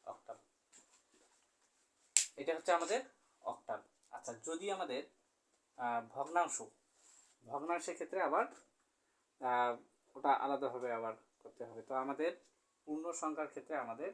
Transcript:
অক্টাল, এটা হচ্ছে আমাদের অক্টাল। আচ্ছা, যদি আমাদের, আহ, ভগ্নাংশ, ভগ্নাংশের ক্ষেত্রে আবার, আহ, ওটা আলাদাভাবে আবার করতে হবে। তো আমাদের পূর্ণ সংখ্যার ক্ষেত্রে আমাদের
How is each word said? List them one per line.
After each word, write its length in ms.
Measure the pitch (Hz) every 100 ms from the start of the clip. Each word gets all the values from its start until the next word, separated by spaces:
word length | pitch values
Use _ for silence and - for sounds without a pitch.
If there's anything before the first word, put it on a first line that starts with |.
অক্টাল, 320 | - - - - _ _ _ - _ - _ _ _ _ _ _ _ _ _ _ _ - - -
এটা 160 | 147 160
হচ্ছে 160 | -
আমাদের 280 | 170 165 226 269 _ _ _ -
অক্টাল। 280 | - - 107 - _ _
আচ্ছা, 220 | 120 - 113 156
যদি 240 | 165 196
আমাদের, 320 | 185 180 123 - _ _ _ _ _ _ -
আহ, 240 | 123 117 113
ভগ্নাংশ, 480 | 135 139 170 160 - - _ _ _ - - - _
ভগ্নাংশের 500 | 113 139 156 170 165
ক্ষেত্রে 280 | 170 170 190 156
আবার, 160 | 165 240 - - _ _ _ _ _ _ _
আহ, 340 | 127 123 123 117 - _ _
ওটা 180 | 131 139 139
আলাদাভাবে 480 | 139 135 135 123 123
আবার 220 | 113 113 113 _ _
করতে 220 | - -
হবে। 180 | 117 113
তো 120 | -
আমাদের 380 | 131 135 139 165 - - _ _ _
পূর্ণ 280 | - 151 170
সংখ্যার 360 | 165 156 151 147
ক্ষেত্রে 280 | - - 151
আমাদের 360 | 120 117 175